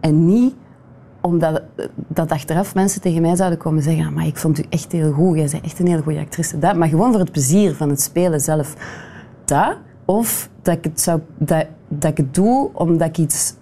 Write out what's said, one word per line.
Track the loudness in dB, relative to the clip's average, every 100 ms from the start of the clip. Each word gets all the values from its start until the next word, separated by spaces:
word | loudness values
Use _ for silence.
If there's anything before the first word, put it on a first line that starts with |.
En | 4 4 4
niet | 4 2 -2 -20 -20 -20 -20 -20 -6
omdat, | -2 2 2 0 -6 -12 -10 -10 -6
dat | -2 -2
achteraf | -2 0 -2 0
mensen | 0 0 0
tegen | -2 2
mij | 2 2
zouden | 0 0
komen | 0 0
zeggen: | 2 0 0
"Maar | -2 -4
ik | -2
vond | -2 -2
u | -2
echt | -4 -4
heel | -2 0
goed, | 2 2 2
jij | -2
bent | -4
echt | -8 -2
een | 0
heel | 0
goede | -2 -4
actrice." | -6 -6 -6 0
Dat, | 0 2
maar | 2
gewoon | 2 4
voor | 2
het | 0
plezier | 0 4 4 4
van | 2 -2
het | -2
spelen | -2 0 0 0
zelf. | 0 0 -2 -8 -16 -16 -18 -20 -20 -10
Dat, | 0 2 2 -2 -12 -10
of | -2 0 0 -4 -8 -6
dat | -2 -2
ik |
het | -2 -4
zou, | 0 -2 -2 -6
dat, | 0 0 0 -8 -10
dat | -4 -2
ik | 0
het | -2
doe | 2 2 2 0
omdat | -2 0 2 0
ik | 0
iets | -2 -2 -4 -8